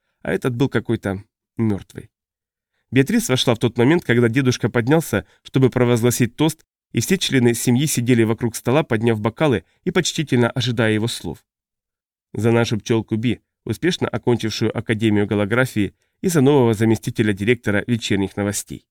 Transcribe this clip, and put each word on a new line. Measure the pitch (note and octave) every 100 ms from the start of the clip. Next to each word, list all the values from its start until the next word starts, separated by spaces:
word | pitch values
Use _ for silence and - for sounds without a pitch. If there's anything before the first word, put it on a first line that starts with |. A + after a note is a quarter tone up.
| _ _
а | -
этот | F#3+ C3+ A#2+
был | C3+
какой-то | A#2 - A2+ G#2 F#2+ - _ _ -
мёртвый. | A2+ G2 - - - _ _ _ _ _ _ _ _
Беатрис | B2 C3+ A3+ -
вошла | B2+ -
в | A2+
тот | B2 -
момент, | A#2+ E3+
когда | - A#2+ A#2+
дедушка | A#2 B2+ A#2+ A#2+
поднялся, | A#2+ A#2 D#3+ - G#2 - _
чтобы | - C3+ C3
провозгласить | B2+ A#2+ A#2+ A#2+ A#2 B2
тост, | - D3+ - _ _ _
и | B2+
все | - F#3+
члены | - C3 A#2+
семьи | A#2 - A#2+ D3+
сидели | - A#2+ A#2+
вокруг | A2 A2+ A#2+ -
стола, | - C#3
подняв | D#3+ A2 A#2 G#2+
бокалы | A2 - D#3 A2 - _
и | -
почтительно | F3+ E3 - C#3+ B2 A#2+
ожидая | - A#2+ A#2+ A2
его | A2 A2+
слов. | - F2 C#2 _ _ _ _ _ _ _ _ _
За | - A2+
нашу | A#2 A#2 G#2+
пчёлку | - A#2 A2 A2
Би, | A#2 G2 _ _
успешно | - A2 E3 - -
окончившую | A2+ - A#2 A2 - A2 A2+
Академию | - A2 A2 G#2 G2+
голографии, | G#2 G2+ A#2 C3 A2+ G2 - _ _
и | F#3+
за | E3
нового | C3 D3 A#2
заместителя | G#2 A2+ G#2+ - A#2+ G#2+
директора | G2 G#2 B2 - G2+ -
вечерних | A#2 - G2+ F#2+ -
новостей. | G2+ G2 - C2+ -